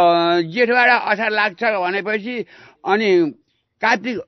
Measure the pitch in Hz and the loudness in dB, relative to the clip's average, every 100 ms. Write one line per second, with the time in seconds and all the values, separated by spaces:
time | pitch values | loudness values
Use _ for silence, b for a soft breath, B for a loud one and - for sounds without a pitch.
0 | 175 170 170 175 165 196 233 247 247 240 | 6 4 2 0 -2 -2 0 2 4 2
1 | - 208 220 214 208 175 226 208 180 196 | 0 -2 -2 -2 -2 -2 -4 -2 -2 -4
2 | 190 214 208 247 - B B B - 202 | -4 -6 -6 -10 -10 B B B -2 0
3 | 214 180 156 - _ _ _ - 220 233 | 2 2 2 -4 _ _ _ -6 -2 -2
4 | 226 208 | -4 -8